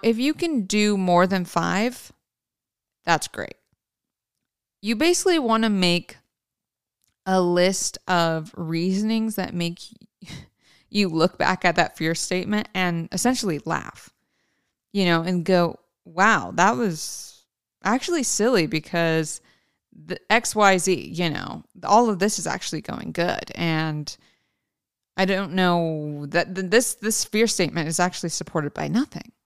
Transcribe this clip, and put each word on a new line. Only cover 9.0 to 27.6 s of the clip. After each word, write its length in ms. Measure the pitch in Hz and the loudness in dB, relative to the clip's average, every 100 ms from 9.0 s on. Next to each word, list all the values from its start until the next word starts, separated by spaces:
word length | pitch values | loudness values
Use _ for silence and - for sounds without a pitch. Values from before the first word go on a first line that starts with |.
| 214 226 220 | 0 0 -2
that 180 | 202 180 | -4 -4
make 280 | 175 170 175 - - - _ | -4 -4 -6 -16 -20 -20 _
<laughs> 60 | - - - _ _ _ _ | -18 -18 -20 _ _ _ _
you 180 | 208 190 | 0 2
look 300 | 156 175 - | 4 2 2
back 260 | - 185 | 0 2
at 100 | 180 | 2
that 220 | 170 165 - | 2 0 -2
fear 180 | 160 | -2
statement 540 | 165 - 185 190 208 - | -2 -4 -4 -2 -4 -4
and 360 | 190 180 165 165 | -2 -2 -2 -4
essentially 500 | 185 240 262 202 147 | -2 0 0 -2 -4
laugh, 460 | 160 165 - - - _ _ _ _ _ _ _ _ | -4 -6 -6 -16 -20 _ _ _ _ _ _ _ _
you 120 | 202 180 | 0 2
know, 160 | 165 | 2
and 220 | 170 180 | 0 -2
go, 360 | 165 180 170 - _ _ | 2 2 2 -2 _ _
"Wow, 480 | 175 165 208 185 90 | -8 2 4 4 0
that 220 | - 247 247 | 2 2 2
was 680 | 214 156 - - - - _ _ _ _ | -2 -4 -10 -12 -16 -20 _ _ _ _
actually 400 | 190 262 - 339 | -2 -2 -2 -2
silly 460 | 247 - 226 220 156 | -2 0 2 2 0
because 720 | 156 - 170 165 160 156 - _ _ _ _ _ | -4 -4 -2 0 0 -2 -8 _ _ _ _ _
the 280 | - 151 175 - | -20 -12 -10 0
X 240 | 226 - | 0 0
Y 240 | 214 202 185 | 4 4 4
Z, 160 | 190 | 2
you 360 | 156 67 160 170 | -2 -4 -4 -4
know, 340 | 95 92 - - 185 | -4 -8 -12 -16 -10
all 280 | - 220 240 | 2 4 4
of 100 | 180 | 2
this 180 | 208 196 | 0 -2
is 80 | 165 | -4
actually 340 | 135 - 156 | -6 -6 -8
going 300 | - - - | -8 -10 -8
good." 400 | - 175 - - - | -4 -4 -4 -8 -4
And 600 | 165 156 160 151 147 - _ _ _ _ _ _ _ _ _ - | -2 -2 -2 -6 -8 -14 _ _ _ _ _ _ _ _ _ -2
I 80 | |
don't 300 | 190 190 196 | 0 0 -2
know 720 | 185 180 175 165 156 151 147 143 | 0 2 2 0 -4 -6 -8 -2
that 280 | 170 165 | -2 -2
th-, 160 | 190 185 | -4 2
this, 240 | 226 247 | 2 2
this 300 | - 214 214 | -2 -4 -4
fear 240 | - 214 226 | -2 0 2
statement 400 | - | 2